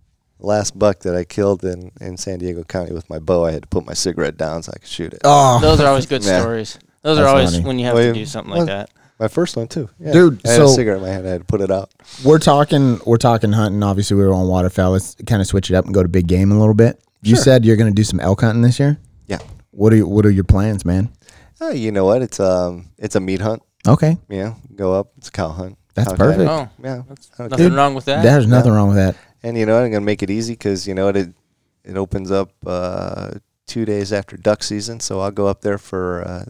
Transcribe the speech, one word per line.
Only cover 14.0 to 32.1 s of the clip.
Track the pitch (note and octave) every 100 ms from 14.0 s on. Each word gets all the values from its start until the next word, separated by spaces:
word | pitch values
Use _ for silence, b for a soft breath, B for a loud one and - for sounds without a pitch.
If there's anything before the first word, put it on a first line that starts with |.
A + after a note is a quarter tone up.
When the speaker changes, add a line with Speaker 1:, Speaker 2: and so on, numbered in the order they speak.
| G2+ G2
Speaker 2:
we |
were | G2
on | F#2 F#2
waterfowl. | F#2 F2+ - F#2
Let's | F#2 - - A2+
kinda | A2 F#2
switch | G2 -
it | F2+
up | -
and |
go | F#2+
to | F#2
big | F#2 E2+
game | F2+ F#2+
a | G#2
little | G#2+ G#2+
bit. | A#2 - _ _
You | G#2 A#2
Speaker 1:
Sure. | C3
Speaker 2:
said | C3 A2+
you're | A2
gonna | A2+
do | G2+
some | G#2+ F#2+
elk | D#2+ G2
hunting | A2+ A#2
this | A#2+ B2
year? | C#3+ D3+ - _ -
Speaker 1:
Yeah. | G2 - - _
Speaker 2:
What | - G#2
are | A2+
you, | F2+
what | G#2 G#2
are |
your | G2
plans, | F#2 G2 G#2+ G2+
man? | F2 F#2 A2+ - b b b -
Speaker 1:
Uh, | E4
you | E3 A2
know | G2+
what? | F#2+ A#2+
It's, | B2 -
um, | F#2+ F#2 F2+ F2 F2 -
it's | G#2 G#2
a |
meat | F#2 F#2+
hunt. | G#2+ A2+ _ _ F#2+
Speaker 2:
Okay. | C#3 D#3 E3+ -
Speaker 1:
You | G2+
know, | G2+ A2 - G2+
go | F#2+
up. | F#2+ G2+ _
It's | -
a |
cow | - E2
hunt. | D#2+ F#2 G2 _
Speaker 2:
That's | - G#2+
Speaker 1:
Cow | F#2
cattle. | A#2
Speaker 2:
perfect. | E3+ E3+
Speaker 3:
Oh, | D#3 A#2+ _
Speaker 1:
Yeah. | B2+ B2 C3
Speaker 3:
that's | C#3 _ -
Speaker 1:
I |
don't | A#2+
Speaker 3:
nothing | C3 F3
Speaker 1:
care. | C#3
Speaker 3:
wrong | C#3+ C3+
with | B2+
that. | C#3
Speaker 2:
There's | A2 C#3+ A2+
nothing | B2 B2
Speaker 1:
Yeah. | G#2+
Speaker 2:
wrong | G2+
with | G2+
that. | F#2+ F2 b b
Speaker 1:
And, | A#2 A#2
you | G#2+
know, | A2+
I'm | B2
gonna | G#2+ G#2
make | G#2
it | G2
easy | G#2 A2+ A#2
'cause, | G#2 F#2+ F#2+
you |
know, | F#2+ G2
it, | G2 F2 - _ _ _ _
it | F#2+ F#2+
opens | F#2+